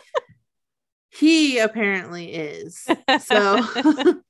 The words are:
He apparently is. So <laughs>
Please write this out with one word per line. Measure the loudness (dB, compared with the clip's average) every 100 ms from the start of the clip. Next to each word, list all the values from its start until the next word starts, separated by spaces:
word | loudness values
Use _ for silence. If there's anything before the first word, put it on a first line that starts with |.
| -6 -8 -8 _ _ _ _ _ _ _ _ 0
He | 2 4 2 2
apparently | 0 0 -2 -2 -6 -14 -12
is. | -10 -10 -12 -16 -14 -6 -4 0 -2
So | 2 2 4 2
<laughs> | 0 0 0 2 2 0